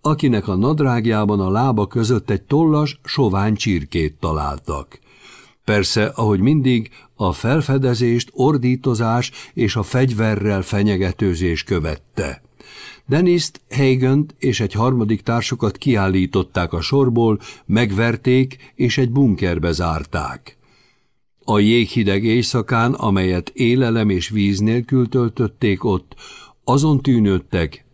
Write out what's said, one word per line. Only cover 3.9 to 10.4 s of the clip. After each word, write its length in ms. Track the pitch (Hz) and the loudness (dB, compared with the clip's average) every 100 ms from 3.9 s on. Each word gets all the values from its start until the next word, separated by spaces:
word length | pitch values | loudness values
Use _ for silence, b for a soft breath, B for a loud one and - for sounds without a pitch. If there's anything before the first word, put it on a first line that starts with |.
| 87 78 76 | -4 -4 -4
találtak. 800 | 85 78 73 71 - 73 69 - B B B B B B | -6 -4 -6 -8 -8 -10 -10 -20 B B B B B B
Persze, 400 | - 104 92 - | -2 0 0 0
ahogy 360 | 107 - 110 98 | -2 0 0 2
mindig, 500 | 110 156 131 123 110 B B | 2 2 2 0 -2 B B
a 180 | _ 98 | _ -4
felfedezést 960 | 85 113 151 143 135 131 117 120 117 - | -2 -2 0 0 0 0 0 0 0 -2
ordítozás 960 | - 127 147 123 127 135 113 117 120 127 B B | 0 0 2 0 0 -2 -2 0 -2 -4 B B
és 220 | - 104 120 | -2 -2 -2
a 60 | |
fegyverrel 800 | 101 127 131 110 110 104 | -2 0 0 0 0 0